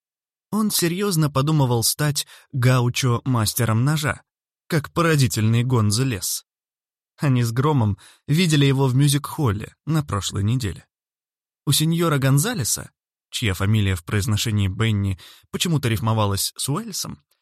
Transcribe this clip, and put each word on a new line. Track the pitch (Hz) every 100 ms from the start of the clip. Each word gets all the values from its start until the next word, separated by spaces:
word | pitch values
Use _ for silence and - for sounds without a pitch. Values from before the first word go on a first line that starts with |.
| _ _ _ _ _
Он | 208 214
серьезно | - 170 175 202 160 147
подумывал | 135 143 156 127 120
стать | 110 - 151 143 - - _
гаучо-мастером | 135 123 127 120 - 131 120 131 123 104 - 113 110 131
ножа, | 156 147 - _ _ _ _ -
как | - -
породительный | - 170 151 127 - 110 117
Гонзо | 120 127 104 104
Лес. | 131 101 - - - _ _ _ _ _ _ _
Они | 147 123
с | 117
Громом | 117 151 143 107 98 - _ -
видели | 147 185 151 139
его | 135 135
в | 123
мюзик-холле | 147 143 143 - 135 - - - -
на | 156
прошлой | 151 101 - 104
неделе. | 101 127 104 - - _ _ _ _ _ _ _ -
У |
сеньора | 143 156 170 170 143
Гонзалеса, | 131 143 196 233 110 - - _ _ _ _
чья | - 110
фамилия | 92 98 110 98 92
в |
произношении | - 107 101 104 120 104 98
Бенни | 104 113 101 98 92 - - _
почему-то | 202 185 151 120
рифмовалась | 107 110 110 104 98 - -
с | -
Уэльсом, | 151 233 170 - 143 _ _